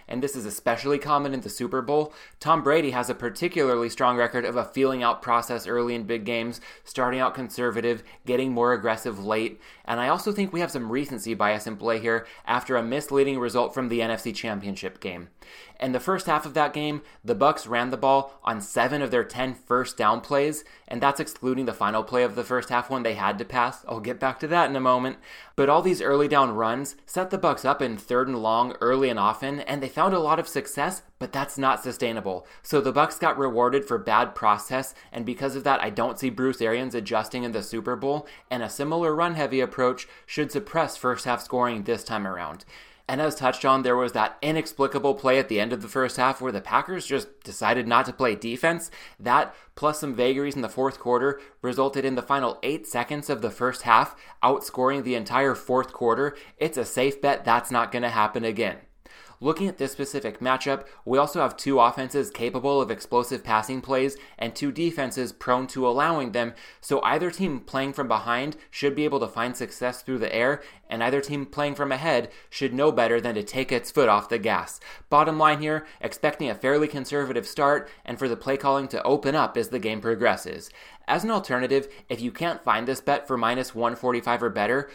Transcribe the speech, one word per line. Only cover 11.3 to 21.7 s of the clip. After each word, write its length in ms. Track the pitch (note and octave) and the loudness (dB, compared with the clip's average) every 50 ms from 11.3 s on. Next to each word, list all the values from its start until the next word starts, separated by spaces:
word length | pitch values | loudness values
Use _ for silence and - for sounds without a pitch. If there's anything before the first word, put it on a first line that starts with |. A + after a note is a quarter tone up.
| A2 | -2
bias 340 | G2 G#2 G#2 G#2+ G#2+ - | 0 2 2 2 0 -2
in 80 | A#2 A2 | -8 -8
play 240 | G2+ G#2+ A#2 A2+ A2 | -4 -2 0 0 0
here 260 | A2 A#2 A2+ A2+ A2+ - - - - | 0 0 0 0 -2 -6 -18 -10 -4
after 320 | - A#2+ B2 - - B2+ | -2 -2 -2 0 0 0
a 60 | A#2+ A2+ | 0 0
misleading 560 | A2+ C3 D3+ D3 - C#3 C#3 C#3 C#3 C3+ C3 | 0 -2 -4 -2 0 4 4 4 4 2 -2
result 340 | B2 A#2 G#2 B2 A#2+ - - | -2 0 0 0 0 0 -2
from 160 | C3+ B2+ A#2 | -4 -2 -2
the 120 | A#2+ A#2 | 0 0
N 100 | A2+ A2+ | 0 0
F 100 | A2+ A2 | -2 -4
C 100 | - A#2+ | -4 -6
Championship 720 | G#2 - - A2+ G#2+ G2 G2+ G2+ G2 - G2 F#2 - - | -8 -6 -6 -6 -6 -6 -6 -6 -8 -6 -8 -10 -10 -8
game. 260 | - F#2+ F2+ E2+ E2+ - _ - - - - - - - - - | -10 -10 -10 -10 -12 -16 _ -20 -20 -20 -20 -20 -20 -18 -10 -6
In 100 | C3 C3 | -4 -2
the 80 | B2+ B2 | -2 -2
first 280 | - F#3 F#3+ F#3 F#3+ | 0 0 -2 0 0
half 180 | E3+ D3+ D3+ - | 2 0 0 0
of 80 | D3+ C3 | 0 2
that 200 | D#3 D3 C#3+ D3 | 2 2 2 0
game, 280 | D3+ D3+ D3+ D3 C#3+ - - - - - | -2 -4 -2 -4 -6 -8 -14 -20 -8 -2
the 100 | A2 A#2 | -2 2
Bucs 320 | G2 C3+ D3+ D3+ - - | 4 4 4 4 2 -2
ran 220 | A2 A#2+ A#2+ A#2+ B2+ | -2 0 0 0 0
the 80 | C3 | -2
ball 420 | A2+ C3+ C3+ C3+ C3+ C3+ - - - - | 0 4 4 4 4 2 0 -8 -4 -2
on 180 | - A2+ G#2 | -2 -2 -2
seven 400 | G2+ - - B2+ A#2+ B2+ D3 D3 | -4 -2 0 2 2 2 2 -2
of 100 | C#3 A#2 | -2 0
their 120 | B2 A#2+ G#2+ | 0 0 0
ten 300 | - - B2+ C3 C3 A#2+ | 0 -4 -4 -4 -4 -6
first 440 | - _ - B2 B2+ B2+ - - | -8 _ 0 0 0 0 -2 -2
down 240 | - A2 G#2+ A2+ A#2+ | 0 2 2 2 2
plays, 420 | - - C#3+ C#3 C#3+ D#3 D3+ D3+ - - - - - | 0 0 0 2 2 0 -2 -6 -10 -16 -20 -20 -12
and 140 | - - A#2+ | -8 -4 0
that's 180 | C#3 C#3 C#3 - | 2 2 2 0
excluding 460 | D3+ - - - B2 B2+ B2+ C3 C3 | -4 -8 -8 -6 -2 -2 -2 -2 -2
the 80 | A#2 | -4